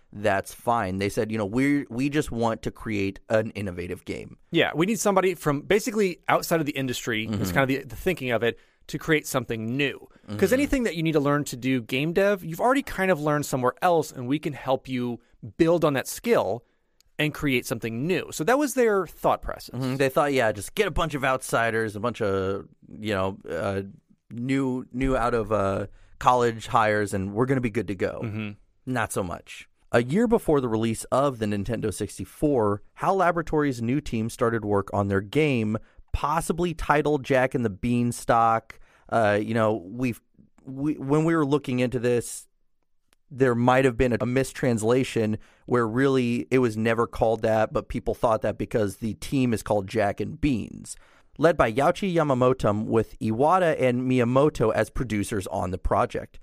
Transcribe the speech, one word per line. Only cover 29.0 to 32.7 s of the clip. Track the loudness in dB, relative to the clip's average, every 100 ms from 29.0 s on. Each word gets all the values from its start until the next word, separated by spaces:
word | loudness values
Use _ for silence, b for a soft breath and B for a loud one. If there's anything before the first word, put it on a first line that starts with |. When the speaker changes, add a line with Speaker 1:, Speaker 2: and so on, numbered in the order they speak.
| -2
Speaker 1:
so | -4
much. | -6 -8 -12 -20 -20 _ _
A | 0
year | 2 2 2
before | 2 2 2
the | 2
release | 0 0 -2 -2
of | 0 0 0
the | -2
Nintendo | -2 -4 -4 -4
sixty-four, | -4 -8 -8 -14 -2 0 2 2